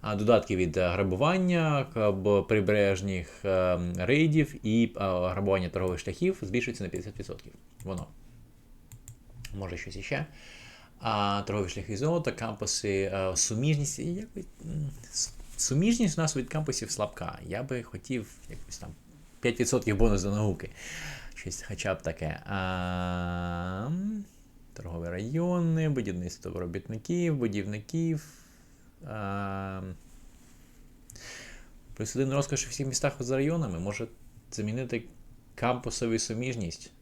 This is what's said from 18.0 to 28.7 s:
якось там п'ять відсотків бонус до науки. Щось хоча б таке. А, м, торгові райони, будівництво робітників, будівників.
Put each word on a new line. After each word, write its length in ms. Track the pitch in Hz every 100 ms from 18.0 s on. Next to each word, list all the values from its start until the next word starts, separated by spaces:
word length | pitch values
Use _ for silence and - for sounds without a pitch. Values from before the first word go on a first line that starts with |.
| - 127 101 - -
якось 280 | - - -
там 120 | 76 80 - - - -
п'ять 200 | 120 117
відсотків 380 | 123 131 - 101
бонус 260 | 113 101
до 80 | 95
науки. 380 | 101 107 87 - - - - - - - -
Щось 280 | - 87 -
хоча 260 | 98 101 92
б 60 |
таке. 420 | - 82 78 78 -
А, 1400 | 98 92 92 90 90 90 90 87 87 87 87 90 92 117
м, 380 | 175 202 214 202 - - - -
торгові 360 | - 90 85 85
райони, 800 | 90 107 156 175 180 170 160 160
будівництво 680 | 135 101 90 87 - 92 87
робітників, 800 | 90 90 - 110 - 175 170 147
будівників. 1000 | 117 101 98 104 - 165 165 156 - - - - -